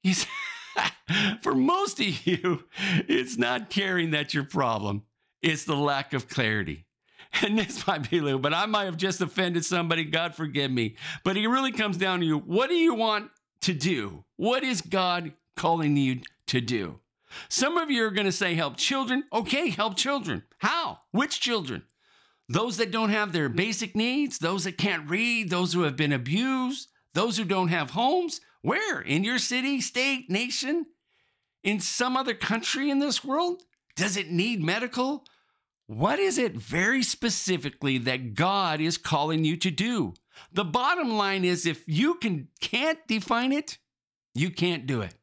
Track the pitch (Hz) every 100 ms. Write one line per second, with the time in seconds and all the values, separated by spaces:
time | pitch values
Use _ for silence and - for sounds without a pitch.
0 | 190 180 - - - - - 1047 - -
1 | - 190 202 220 - 262 269 370 - -
2 | 208 135 - 175 180 151 - - 196 170
3 | - 294 254 233 240 247 214 196 196 180
4 | 165 151 143 147 143 175 127 110 101 101
5 | - _ _ _ 160 156 - 143 147 139
6 | 135 135 - - 113 107 78 76 - _
7 | _ - - - 202 214 196 - - 165
8 | 117 170 147 135 143 160 214 214 196 160
9 | 185 - 180 - 185 170 160 180 170 165
10 | 156 160 170 156 156 139 139 127 110 110
11 | - - - 196 214 254 269 - 208 180
12 | 190 180 165 151 - 180 269 349 330 233
13 | 220 214 214 _ _ _ - 151 156 147
14 | 101 78 - - 202 262 262 208 - 196
15 | 185 175 165 - _ - 165 165 151 143
16 | 135 123 - _ - 127 117 117 87 -
17 | _ _ _ - - - 269 339 311 247
18 | 220 196 196 - 190 165 147 117 - 269
19 | 254 254 285 214 196 269 330 170 214 190
20 | 262 285 202 95 - _ 208 330 320 -
21 | _ 190 294 - 247 226 139 98 - _
22 | _ _ _ _ - 139 240 190 220 220
23 | 220 214 214 165 143 127 214 220 214 214
24 | 233 269 285 - 165 190 180 - 202 170
25 | 147 185 240 233 190 175 180 175 156 131
26 | 147 139 123 185 254 262 254 269 - _
27 | _ 151 226 208 185 190 180 170 139 147
28 | 247 359 339 - _ _ - 302 427 151
29 | - 147 208 247 - 247 262 277 - 247
30 | 269 262 254 190 247 - 262 339 311 _
31 | _ _ _ _ _ _ 190 208 - -
32 | 247 262 254 214 - 226 - 262 285 277
33 | 285 - 277 285 359 359 _ _ _ -
34 | 202 190 160 170 214 220 160 208 240 247
35 | 262 285 - _ _ _ _ _ - 110
36 | 185 302 392 233 233 117 107 151 196 262
37 | 240 - 233 175 190 175 139 - 139 131
38 | 120 127 123 104 175 196 180 151 156 165
39 | - 151 151 160 156 165 185 151 220 233
40 | 107 85 _ - - 180 180 247 269 349
41 | 269 214 196 190 180 180 175 151 - 156
42 | 285 339 226 160 131 _ - 240 302 320
43 | - 220 185 233 254 285 - - _ _
44 | _ _ _ 123 180 - 180 170 131 127
45 | 92 -